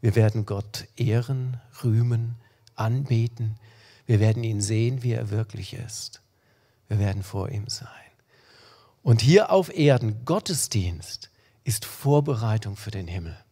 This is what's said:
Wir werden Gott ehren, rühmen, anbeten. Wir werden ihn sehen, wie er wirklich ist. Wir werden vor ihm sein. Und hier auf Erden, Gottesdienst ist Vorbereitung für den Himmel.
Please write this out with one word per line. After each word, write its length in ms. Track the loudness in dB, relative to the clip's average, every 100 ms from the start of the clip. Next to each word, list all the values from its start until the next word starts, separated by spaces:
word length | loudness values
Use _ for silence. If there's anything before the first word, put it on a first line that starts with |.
Wir 120 | 2 4
werden 280 | 2 2
Gott 420 | -4 -4 -6 -12 -16 -4
ehren, 640 | 0 0 -2 -4 -4 -8 -12 -6
rühmen, 540 | 0 2 2 0 -2 -8 _ _ _ -4
anbeten. 800 | -2 -2 0 0 0 -2 -6 -6 -14 -20 -20 _
Wir 160 | 2 4
werden 240 | 4 2
ihn 160 | 0 -2
sehen, 420 | 0 0 0 0
wie 100 | -2
er 180 | -2 -2
wirklich 420 | -4 -6 -8 -12
ist. 480 | -10 -12 -12 -14 -16 _ _ _ _ _ _ _
Wir 100 | 0
werden 240 | 0 -2
vor 260 | -6 -6 -4
ihm 200 | -6 -8
sein. 200 | -12 -14 -20 -20 _ _ _ _ _ -20 -20 _ _
Und 200 | 4 4
hier 280 | 8 6 8
auf 240 | 2 2
Erden, 520 | 2 4 6 2 -4 -2
Gottesdienst 1040 | -2 -2 -4 -2 -2 -2 -4 -12 -16 -18 _ _ _
ist 220 | -6 -6 -6
Vorbereitung 920 | -6 2 2 2 -2 0 -2 -2 -10
für 140 | -10
den 180 | -10 -8
Himmel. 280 | -8 -8 -14 _